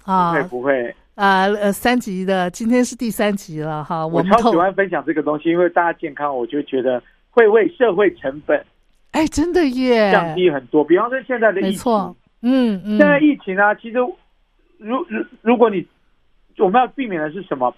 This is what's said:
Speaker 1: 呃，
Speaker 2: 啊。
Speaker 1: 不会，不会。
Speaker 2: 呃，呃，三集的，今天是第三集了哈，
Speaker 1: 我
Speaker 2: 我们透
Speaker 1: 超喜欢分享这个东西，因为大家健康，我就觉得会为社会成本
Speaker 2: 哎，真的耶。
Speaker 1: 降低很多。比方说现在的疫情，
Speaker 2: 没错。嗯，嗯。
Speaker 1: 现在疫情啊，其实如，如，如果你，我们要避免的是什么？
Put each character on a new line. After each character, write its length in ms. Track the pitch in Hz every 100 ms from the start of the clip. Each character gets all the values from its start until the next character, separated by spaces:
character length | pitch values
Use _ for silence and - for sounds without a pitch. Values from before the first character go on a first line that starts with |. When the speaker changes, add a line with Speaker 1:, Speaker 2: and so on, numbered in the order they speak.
| -
Speaker 1:
呃， 80 |
Speaker 2:
啊。 180 | 190 175
Speaker 1:
不 40 | 165
会， 60 | -
不 120 | 123
会。 340 | 135 135 117 - _ -
Speaker 2:
呃， 300 | 196 190 196 208
呃， 180 | 202
三 260 | 190 240 247
集 240 | 220 185
的， 240 | 185 190 180
今 180 | - 226
天 160 | 247 240
是 100 | 240
第 140 | 233
三 260 | 202 208 202
集 240 | - 156
了 240 | 151 151
哈， 220 | 143 165 160
Speaker 1:
我 140 | 170
Speaker 2:
我 40 |
们 80 | 180
透 100 | 233
Speaker 1:
超 80 | 233
喜 60 | 170
欢 140 | 190 190
分 120 | 190
享 120 | 160
这 80 | 143 156
个 80 |
东 160 | 147 151
西， 100 | 165
因 80 | 170
为 100 | 175
大 200 | 175 170
家 60 | 160
健 160 | 160
康， 240 | 135 147 127
我 80 | 117
就 160 | 147
觉 220 | 143 131
得 180 | 123 113 _ _ _
会 160 | 240 214
为 200 | 220 196 -
社 200 | 233 180
会 180 | 190
成 260 | 175 139 147 151
本 180 | 147 - _ _ _ _
Speaker 2:
哎， 160 | 294 320
真 260 | - 339
的 140 | 349 285
耶。 460 | 247 254 226 208
Speaker 1:
降 240 | 196 170 160
低 160 | 180
很 120 | 143 127
多。 160 | 151
比 120 | 147 180
方 140 | 233
说 100 | 262
现 180 | 233 240
在 100 | 220
的 100 | 190
疫 20 |
情， 80 | 190
Speaker 2:
没 40 | 185
错。 400 | 254 214 180 175 _ _
嗯， 360 | 233 262 233 190 202
嗯。 140 | 214
Speaker 1:
现 80 | 294
在 120 | 285
疫 160 | 302 247
情 140 | 202 185
啊， 160 | 208
其 180 | 208 233
实 20 | 233
如， 160 | 247 - _ _ _ _ _ _
如， 480 | 214 262 349 220 - -
如 160 | 220 240
果 100 | 226
你， 160 | 190 - _ _ _ _ _ _ -
我 100 | 196
们 120 | 247
要 60 | 247
避 180 | - 240
免 120 | 170
的 120 | 151
是 100 | 180
什 140 | - 139
么？ 140 | 123